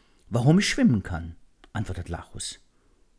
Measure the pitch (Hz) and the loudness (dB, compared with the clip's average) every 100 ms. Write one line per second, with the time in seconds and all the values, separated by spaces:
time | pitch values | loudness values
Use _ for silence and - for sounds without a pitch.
0 | _ _ - 113 120 180 202 - 240 110 | _ _ -4 2 4 4 4 2 4 2
1 | - 82 82 - - _ - 104 101 90 | -2 -8 -10 -16 -20 _ -12 -8 -8 -8
2 | 87 82 - - - - _ _ _ _ | -8 -10 -12 -14 -14 -16 _ _ _ _
3 | _ | _